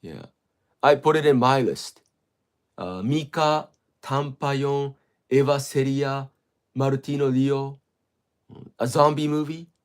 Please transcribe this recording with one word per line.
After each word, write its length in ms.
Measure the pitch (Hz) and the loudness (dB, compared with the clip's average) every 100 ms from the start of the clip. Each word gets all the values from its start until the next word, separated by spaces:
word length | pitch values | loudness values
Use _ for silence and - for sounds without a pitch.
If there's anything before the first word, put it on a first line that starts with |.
Yeah. 260 | 85 78 - _ _ _ _ _ | -16 -18 -20 _ _ _ _ _
I 120 | 135 143 | 2 4
put 200 | 151 156 | 4 2
it 100 | 147 | 4
in 120 | 131 | 4
my 240 | 123 135 | 4 4
list. 380 | 117 - - - _ _ _ _ _ _ _ - | 2 -4 -10 -16 _ _ _ _ _ _ _ -12
Uh, 240 | 90 92 | -10 -6
Mika, 680 | 107 151 143 165 151 151 - _ _ _ | -2 -2 -4 0 2 2 -2 _ _ _
Tampayon, 920 | - 135 147 131 143 139 139 139 139 135 _ _ _ | -6 -4 -4 -4 -4 -2 -2 -2 -4 -10 _ _ _
Eva 300 | 131 139 139 | 2 4 0
Celia, 720 | 135 143 135 135 143 139 135 _ _ _ _ | -2 -2 0 0 -2 -4 -8 _ _ _ _
Martino 540 | - 135 135 - 143 139 | -2 0 -2 -4 -2 0
Leo. 520 | 131 135 139 139 139 _ _ _ _ _ _ _ - - _ | 2 2 0 -4 -12 _ _ _ _ _ _ _ -20 -20 _
A 80 | 123 | -2
zombie 420 | 156 147 151 151 | 4 4 4 -2
movie? 400 | 147 151 160 170 _ | -2 -4 -8 -14 _